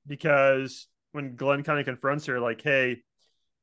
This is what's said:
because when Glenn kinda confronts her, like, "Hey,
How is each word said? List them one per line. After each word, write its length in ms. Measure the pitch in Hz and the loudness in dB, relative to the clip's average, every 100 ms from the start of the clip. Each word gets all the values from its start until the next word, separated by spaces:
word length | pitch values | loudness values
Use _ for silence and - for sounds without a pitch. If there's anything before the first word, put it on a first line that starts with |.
| 143 | -16
because 840 | 143 160 143 135 135 131 - - _ _ | -4 2 4 6 4 -2 -10 -20 _ _
when 240 | 147 135 123 | -10 -10 -4
Glenn 260 | 135 143 | 0 0
kinda 220 | 147 147 | 0 -2
confronts 420 | 139 123 135 147 147 | -2 -4 -2 -2 -4
her, 140 | 123 | -2
like, 200 | 120 113 | -2 -2
"Hey, 420 | 151 135 127 117 _ _ _ _ _ _ | 0 2 2 -2 _ _ _ _ _ _